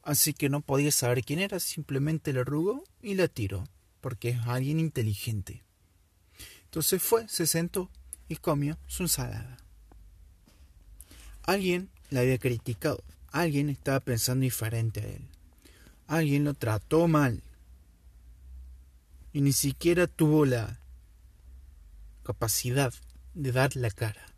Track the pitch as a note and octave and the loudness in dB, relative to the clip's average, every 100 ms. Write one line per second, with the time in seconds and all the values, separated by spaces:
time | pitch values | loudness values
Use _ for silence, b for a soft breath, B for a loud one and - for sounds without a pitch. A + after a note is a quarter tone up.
0 | - C#3+ D#3 C#3+ C#3+ C#3+ D3 C#3 D3 - | 0 2 2 2 0 -2 0 2 4 2
1 | A#2+ B2+ - D3+ G3 F#3 - - D3 C#3 | 2 0 0 -2 -2 -2 -6 -6 -4 -2
2 | D3 D#3+ - C3 B2+ D3 F3+ C4 - _ | 0 0 -2 -2 0 0 0 -2 -8 _
3 | - G3 E3+ - G2+ G2 A#2 _ _ _ | -6 0 0 0 -4 -4 -8 _ _ _
4 | C3+ B2+ A#2 A#2+ A#2 B2 C3 D#3 D#3+ C#3 | -10 -6 -4 -2 -2 -2 0 0 0 0
5 | A2 G2+ - G#2+ - - _ _ _ _ | -2 -2 -4 -6 -6 -14 _ _ _ _
6 | _ _ _ B B B B D#3+ D3+ F#3 | _ _ _ B B B B -2 0 2
7 | - A3+ A3 - D#3+ E3 E3+ F#3+ F#3 - | 4 2 2 -2 0 2 0 -2 -6 -12
8 | - - - D#3 - C#3+ C#3+ D#3+ - - | -20 -20 -10 -4 0 0 0 -4 -10 -4
9 | F3 - B2 G#2+ B2 B2+ - - - - | -2 -2 -4 -8 -12 -16 -20 -20 -20 -20
10 | - - - - - - - - - - | -20 -20 -20 -20 -20 -20 -20 -20 -20 -20
11 | B B B B - G3 F#3 F3+ F#3+ - | B B B B -2 0 2 0 -2 -18
12 | - C3 B2+ B2+ C3 A#2 - A#2 D#3 - | -4 0 2 2 0 -2 -4 -2 -2 -2
13 | - - - D3+ E3+ C#3+ D3 C3+ - C3+ | -8 -20 -8 -2 0 2 0 -2 -2 -2
14 | - A#2+ - C3 C3 - A2 A#2 A2+ G#2+ | 0 0 0 2 0 0 -4 -2 -2 -4
15 | G#2+ - - - - - b b b b | -8 -10 -14 -20 -20 -20 b b b b
16 | - D#3 D#3 C#3+ D3 C#3 A#2 G#2+ - D#3 | -2 0 4 4 2 0 -2 -2 2 4
17 | E3+ D3+ C#3 A2 - - - - - - | 6 6 4 0 -10 -20 -20 -20 -20 -20
18 | - - - - - - - - - - | -20 -20 -20 -20 -20 -18 -18 -20 -20 -20
19 | _ - - D3 C#3 C3+ C#3+ C3+ E3+ F3 | _ -20 -8 2 2 4 0 0 2 4
20 | F3 - D#3 D3+ C#3+ A#2+ A2+ A#2 - - | 2 4 6 6 4 2 -2 -8 -14 -20
21 | - - - - - - - - - - | -20 -20 -20 -20 -20 -20 -20 -20 -20 -20
22 | - - - - A2+ - B2 C3 C3+ - | -20 -14 -10 -4 -2 -2 0 0 0 -4
23 | - - - F3+ C3+ B2 C3 C3+ A#2 - | -18 -20 -16 -6 0 2 2 2 -4 -2
24 | A2 - - | -6 -6 -18